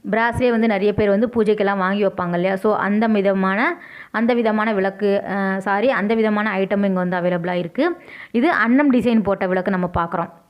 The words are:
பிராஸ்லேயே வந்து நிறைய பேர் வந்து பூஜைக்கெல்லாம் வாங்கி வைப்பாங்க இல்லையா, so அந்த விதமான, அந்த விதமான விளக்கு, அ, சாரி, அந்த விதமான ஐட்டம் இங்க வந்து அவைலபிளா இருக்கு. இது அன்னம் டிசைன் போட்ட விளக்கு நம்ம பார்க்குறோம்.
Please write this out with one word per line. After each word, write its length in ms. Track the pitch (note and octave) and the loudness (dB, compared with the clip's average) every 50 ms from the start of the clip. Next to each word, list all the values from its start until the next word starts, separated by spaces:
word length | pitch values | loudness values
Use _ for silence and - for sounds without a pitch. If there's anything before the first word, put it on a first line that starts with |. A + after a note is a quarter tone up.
| _ - | _ -2
பிராஸ்லேயே 400 | G3 A3 A3+ A#3+ A#3 - B3+ B3 | -2 0 0 0 0 0 0 0
வந்து 160 | A#3 A3 A3 | 2 2 2
நிறைய 280 | A3+ G#3 F#3+ G3 G#3 G#3 | 2 2 2 0 0 0
பேர் 140 | G#3 G#3+ G3+ | 2 2 2
வந்து 220 | G3 G3 A#3 A#3 A#3+ | 2 2 0 0 0
பூஜைக்கெல்லாம் 440 | A#3 G#3+ G3+ G#3+ G#3 G3+ G3 G3+ G3 | 0 2 2 2 2 2 0 0 0
வாங்கி 260 | F#3 F#3 G3 G#3 G#3 | 0 -2 0 0 0
வைப்பாங்க 300 | G3 F#3+ G3 F3+ F3 F3 | -2 -2 -2 -4 -2 -2
இல்லையா, 220 | F3 F3 F#3+ F#3+ | -2 0 0 -2
so 200 | F#3+ - A3 G#3 | 0 0 0 0
அந்த 300 | - - F#3+ G3+ G#3+ A3+ | 0 0 0 0 0 2
விதமான, 760 | A3+ A3 G#3 F#3+ G3 G3 F#3+ F#3+ F#3+ F#3+ G3+ B3+ E4 F4 E4+ - - - - - - | 2 2 2 2 2 2 2 0 0 0 0 -2 -2 -4 -6 -12 -20 -20 -20 -20 -10
அந்த 240 | - G#3 A#3 A3+ B3 | -4 -2 0 0 2
விதமான 380 | A#3 A#3 A3 G#3+ G#3+ G#3+ A3+ | 2 2 0 0 0 0 0
விளக்கு, 520 | A3 G3 F#3+ G3 G3 G3 G#3 G3+ G3 G3+ - - | 0 0 0 -2 -2 -2 0 0 0 0 -2 -4
அ, 320 | F#3 G3 G3 F#3+ F#3+ G3 | -4 -2 -2 -2 -2 -2
சாரி, 300 | F#3+ G#3+ G3 G3+ G#3+ C4 | -2 -2 -2 0 0 0
அந்த 240 | B3 - F#3+ G3+ A3+ | 0 0 0 0 0
விதமான 440 | A3+ A3 G#3+ G#3+ G#3 G#3+ A3 G3+ F#3+ | 2 2 0 0 0 -2 -2 0 -2
ஐட்டம் 260 | G3 F#3+ G#3 G3+ G3+ | -2 0 0 0 0
இங்க 200 | G3 F#3+ F#3 F3+ | 0 0 0 -2
வந்து 120 | F3+ F3+ | -2 -2
அவைலபிளா 360 | F3+ F3 F3+ F3+ F3 E3+ F3+ | -2 0 0 -2 -2 -2 -2
இருக்கு. 440 | F3+ F3 F3 E3 - - C#4+ F4+ E4+ E4+ - - - - - - | -4 -4 -4 -4 -2 -2 0 0 -2 -4 -12 -20 -20 -20 -20 -4
இது 200 | - A#3 A#3 E4+ | -2 0 2 2
அன்னம் 420 | E4+ - G#3+ A3+ A#3+ C4+ D4 C#4+ | 2 2 2 4 4 4 4 4
டிசைன் 300 | B3+ B3 G#3 B3 A#3 A3+ | 4 4 2 2 2 2
போட்ட 240 | G3 G3+ G3 F#3+ G3 | 2 0 -2 0 0
விளக்கு 240 | F#3 F#3 F#3+ F3+ F#3+ | -2 0 0 0 0
நம்ம 200 | G3 F3+ F3+ F3 F3 | -2 -2 -2 -2 -2
பார்க்குறோம். 360 | F3+ E3+ E3+ - F3 E3+ E3+ - - _ | -4 -4 -2 -4 -6 -6 -6 -10 -20 _